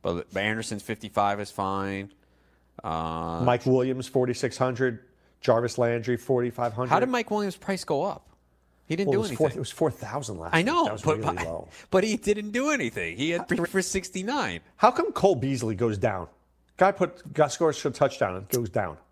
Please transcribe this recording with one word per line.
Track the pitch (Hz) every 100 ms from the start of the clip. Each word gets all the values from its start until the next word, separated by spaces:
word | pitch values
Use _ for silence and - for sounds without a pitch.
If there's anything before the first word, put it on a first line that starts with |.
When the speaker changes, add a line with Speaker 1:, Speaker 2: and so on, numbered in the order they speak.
Speaker 1:
but, | 92 87 -
but | -
Anderson's | 104 110 110 104
fifty-five | - 107 107 107 101 101
is | 101
fine. | - 95 98 98 98 101 _ _ _ _ _ _ -
Uh, | - 80 80 82 85 82
Speaker 2:
Mike | 120 123
Williams, | 131 127 131 127 127
forty-six | 131 127 120 127 -
hundred. | 131 120 131 113 _ _ _ _
Jarvis | - 113 120 -
Landry, | 117 120 113 120
forty-five | - 127 123 117 120
hundred. | 113 127
Speaker 1:
How | 165
did | 254
Mike | 247 226
Williams' | 208 202
price | - - 190
go | - 143
up? | 190 - _ _ _ _ _ _ _
He | 160
didn't | 196
Speaker 2:
Well, |
Speaker 1:
do | 131
Speaker 2:
it | 214
was | 120
four, | 151
Speaker 1:
anything. | 127
Speaker 2:
it |
was | 127
four | - 156
thousand | - 107 131 117 92
last | 85
Speaker 1:
I | 160
Speaker 2:
week. |
Speaker 1:
know, | 208 339
Speaker 2:
That | 143
was | 107
Speaker 1:
but, | 143 131
Speaker 2:
really | 123 85
Speaker 1:
but, |
Speaker 2:
low. | 82 85 85 - -
Speaker 1:
but | 190
he | 220 220
didn't | 202 208 208
do | 226 285
anything. | 277 127 104 82
He | 90 151
had | 170 -
three | - 170
for | 190
sixty-nine. | - 190 175 185 196 285 143 85 -
Speaker 2:
How | - 226
come | 254 392
Cole | - 196
Beasley | 147 131 131 110
goes | 104 117 101
down? | 110 95 80 _ _ _ _
Guy | - 190
put, | 196 175 - -
got | - 147
scores | - 160 143
for | 139
a |
touchdown | - 139 - 101
and | 92 98
goes | 127 110
down. | 110 92 76 _